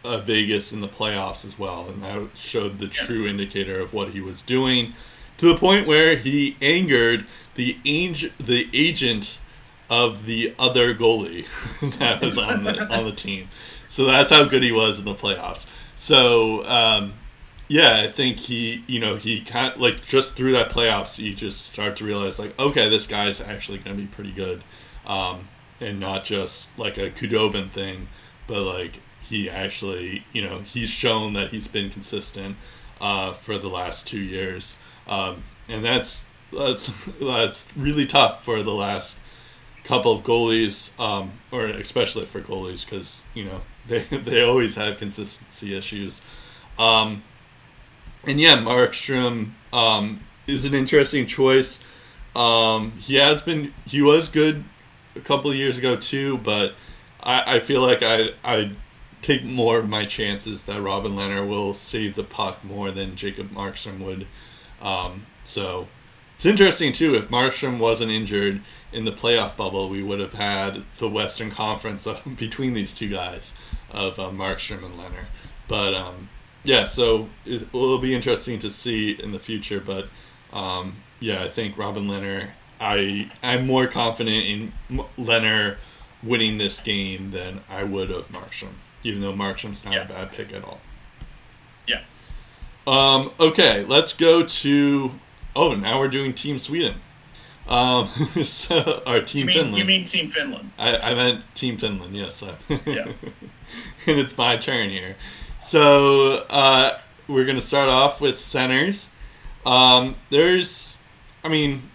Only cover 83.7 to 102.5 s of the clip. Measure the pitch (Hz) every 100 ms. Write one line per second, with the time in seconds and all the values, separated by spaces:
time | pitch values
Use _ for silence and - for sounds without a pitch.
83.7 | 131 127 - 117 113 113 107 101 104 110
84.7 | - - 127 - - 117 117 110 110 104
85.7 | 101 - - - - 113 120 110 107 101
86.7 | - - 101 95 92 95 95 92 98 -
87.7 | 95 98 98 92 87 87 90 92 - 95
88.7 | 92 - - 117 101 98 98 98 95 110
89.7 | 101 104 101 - 92 98 - 104 104 -
90.7 | - - - - - - - - - -
91.7 | - - - - - - - - - -
92.7 | - - 135 135 135 131 - 160 156 156
93.7 | 104 101 139 160 - 165 170 170 - 143
94.7 | 143 143 143 131 127 - - - 131 165
95.7 | 107 104 131 135 135 135 127 147 135 -
96.7 | 160 135 - - - - - - - -
97.7 | 123 127 127 190 127 147 175 143 - -
98.7 | 160 160 147 127 120 - 143 131 165 139
99.7 | 98 101 190 175 175 156 156 143 - -
100.7 | - 117 117 117 120 123 117 - - 127
101.7 | 107 110 98 90 101 98 - 98